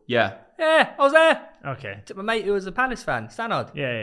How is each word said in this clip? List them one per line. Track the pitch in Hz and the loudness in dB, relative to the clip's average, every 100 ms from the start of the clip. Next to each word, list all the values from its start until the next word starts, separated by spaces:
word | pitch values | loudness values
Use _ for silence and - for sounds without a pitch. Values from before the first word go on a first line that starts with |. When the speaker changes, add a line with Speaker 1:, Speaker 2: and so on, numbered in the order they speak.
| - | -2
Speaker 1:
Yeah. | 117 98 - - - | 0 0 -2 -18 -2
Speaker 2:
Yeah, | 320 320 - - | 2 4 4 2
I | |
was | 277 | 4
there. | 320 320 269 - _ 147 | 6 6 2 -4 _ -12
Speaker 3:
Okay. | 123 107 101 - | -10 -10 -12 -14
Speaker 2:
Took | 190 | -10
my | |
mate | 208 226 196 | -4 -4 -2
who | |
was | 202 190 | -4 -4
a | |
Palace | 185 262 233 | -4 -4 -4
fan, | - 120 110 | -4 -4 -6
Stannard. | - 226 160 139 | -10 -4 -4 -6
Speaker 3:
Yeah, | 147 131 | -6 -6
yeah, | 117 | -6